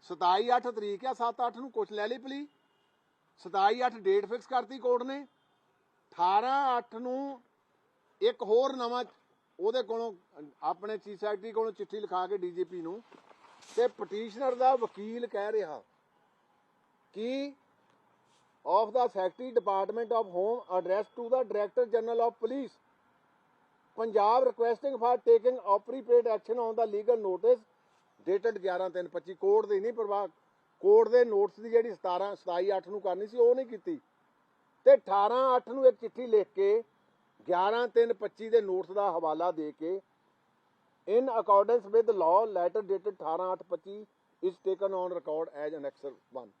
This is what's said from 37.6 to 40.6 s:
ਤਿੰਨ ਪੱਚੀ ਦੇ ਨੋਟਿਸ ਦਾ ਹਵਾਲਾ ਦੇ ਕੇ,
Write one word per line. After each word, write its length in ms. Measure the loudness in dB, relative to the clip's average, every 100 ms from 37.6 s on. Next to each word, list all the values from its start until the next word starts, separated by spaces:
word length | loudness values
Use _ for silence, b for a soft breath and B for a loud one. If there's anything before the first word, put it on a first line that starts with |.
| 0 0 0
ਤਿੰਨ 260 | 2 2
ਪੱਚੀ 360 | 0 -6 _ 2
ਦੇ 120 | 2
ਨੋਟਿਸ 340 | 2 -4 -4 -2
ਦਾ 160 | 0
ਹਵਾਲਾ 400 | 0 -2 -2 -2
ਦੇ 200 | -2 -8
ਕੇ, 300 | -8 -8 -8 _ _ _ _ _ _